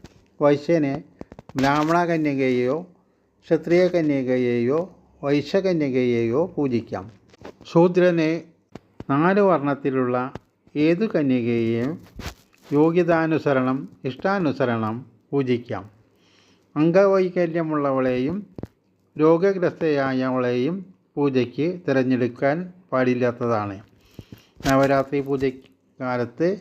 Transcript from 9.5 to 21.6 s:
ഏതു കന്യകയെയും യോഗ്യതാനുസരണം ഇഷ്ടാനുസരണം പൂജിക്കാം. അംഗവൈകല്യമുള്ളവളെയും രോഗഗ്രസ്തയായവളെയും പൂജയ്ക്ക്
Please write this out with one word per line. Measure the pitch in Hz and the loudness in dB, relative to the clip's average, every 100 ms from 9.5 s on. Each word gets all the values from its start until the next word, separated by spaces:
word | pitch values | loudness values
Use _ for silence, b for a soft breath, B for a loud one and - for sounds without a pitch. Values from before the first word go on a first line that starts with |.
| 156 143 139 139 131 127 123 131 - _ _ _ 147 | 2 0 -4 -2 -2 0 -2 -4 -12 _ _ _ 0
ഏതു | 156 175 220 165 | 0 2 0 0
കന്യകയെയും | 135 127 117 117 113 117 131 180 - - - - _ _ - | 0 0 0 0 0 -2 -4 -6 -14 -14 -14 -14 _ _ -2
യോഗ്യതാനുസരണം | 143 165 175 170 165 160 156 147 131 127 135 175 - 135 | 2 4 4 2 2 2 0 0 0 0 -2 -6 -10 -10
ഇഷ്ടാനുസരണം | - 190 196 151 117 123 117 110 117 - _ - | -6 -2 0 -2 0 -2 -2 -4 -6 -12 _ -6
പൂജിക്കാം. | 143 127 120 123 101 101 _ _ _ b b b b b 147 | -4 0 -2 -4 -10 -12 _ _ _ b b b b b -2
അംഗവൈകല്യമുള്ളവളെയും | 165 180 196 196 185 180 170 170 160 151 143 135 131 127 135 196 202 - - _ _ _ _ 147 | 2 4 4 4 0 0 -2 -2 -2 -2 0 0 0 0 -2 -6 -10 -16 -18 _ _ _ _ 0
രോഗഗ്രസ്തയായവളെയും | 156 165 196 190 170 - 160 143 135 131 131 127 123 123 135 190 185 - _ 147 | 2 4 2 0 -2 -2 -2 0 0 -2 -2 -2 0 0 -2 -4 -10 -20 _ -2
പൂജയ്ക്ക് | 143 127 120 - | 0 2 0 -2